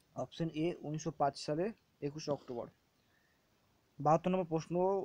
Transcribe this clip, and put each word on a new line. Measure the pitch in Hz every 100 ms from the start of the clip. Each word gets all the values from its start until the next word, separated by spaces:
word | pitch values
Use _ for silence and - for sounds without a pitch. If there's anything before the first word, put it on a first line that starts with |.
| _ -
অপশন | 127 - 165
এ, | 151 165 -
উনিশশো | 147 156 160
পাঁচ | - 143 139
সালে | - 151 196 226 _ -
একুশে | 143 147 151
অক্টোবর। | 139 - 120 113 - _ _ _ _ _ _ _ _ _ _ _ -
বাহাত্তর | 143 165 185
নম্বর | 185 175
প্রশ্ন, | 160 151 170 185 196